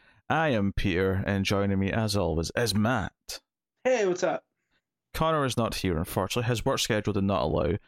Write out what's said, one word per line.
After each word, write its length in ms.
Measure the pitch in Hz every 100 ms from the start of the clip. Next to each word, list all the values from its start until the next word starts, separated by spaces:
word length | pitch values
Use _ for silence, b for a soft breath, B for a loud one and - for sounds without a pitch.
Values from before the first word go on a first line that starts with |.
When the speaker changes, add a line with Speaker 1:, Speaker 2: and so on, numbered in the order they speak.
| b b -
Speaker 1:
I 220 | 147 160
am 220 | 113 98
Peter, 520 | - 101 87 95 92 98
and 180 | 98
joining 360 | 95 101 101 98
me, 100 | 98
as 260 | 113 110 104
always, 360 | 85 80 80 -
is 160 | 120
Matt. 680 | 98 107 127 - - - - - _ _ _
Speaker 2:
Hey, 240 | 254 247 196
what's 160 | 175
up? 220 | 175 - - _ _ _ _ _ _
Speaker 1:
Connor 320 | - 160 160
is 120 | 135 -
not 180 | 110
here, 240 | - 95 80
unfortunately. 500 | 90 110 95 120 117
His 160 | 117
work 140 | - 110
schedule 340 | - 107 104
did 120 | 98
not 180 | 98 95
allow. 300 | 69 - - -